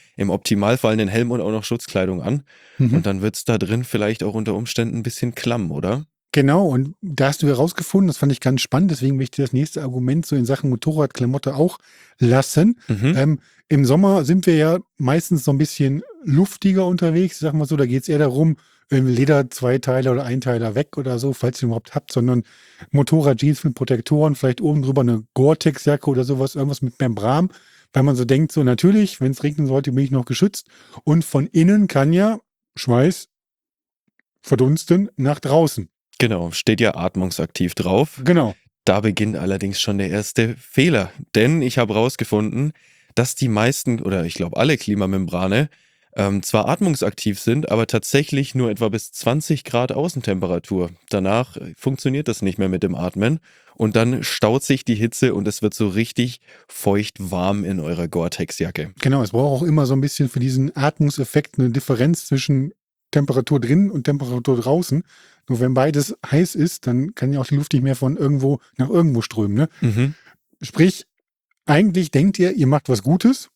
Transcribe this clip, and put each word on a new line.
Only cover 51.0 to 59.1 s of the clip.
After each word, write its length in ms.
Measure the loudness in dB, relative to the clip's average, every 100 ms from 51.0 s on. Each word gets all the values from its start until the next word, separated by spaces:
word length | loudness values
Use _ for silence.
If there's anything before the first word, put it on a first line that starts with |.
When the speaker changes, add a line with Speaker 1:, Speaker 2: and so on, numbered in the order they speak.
| -6
Speaker 1:
Danach, 460 | -2 0 0 -2 -8
äh, 180 | -16 -6
funktioniert 500 | -6 -2 -2 -2 -4
das 140 | -2
nicht 160 | -2 -2
mehr 100 | -2
mit 160 | 0
dem 120 | -2 -2
Atmen 440 | -6 -2 0 -2 _ _ _ -4
und 200 | 0 2
dann 280 | 0 0
staut 400 | -4 0 2 2
sich 200 | 0 -2
die 120 | 0 -2
Hitze 380 | -2 0 0
und 140 | 0 -2
es 140 | -2
wird 120 | -4
so 140 | -2 -2
richtig 540 | -2 -4 -2 -4 -6 _ -20 _
feucht 640 | -6 0 0 -2 -8 -8
warm 320 | -4 -2 -2
in 160 | -2 -4
eurer 280 | -4 -4 -4
Gore-Tex-Jacke. 800 | -2 -4 -4 -8 -6 -6 -6 -10 -4
Speaker 2:
Genau, 220 | 0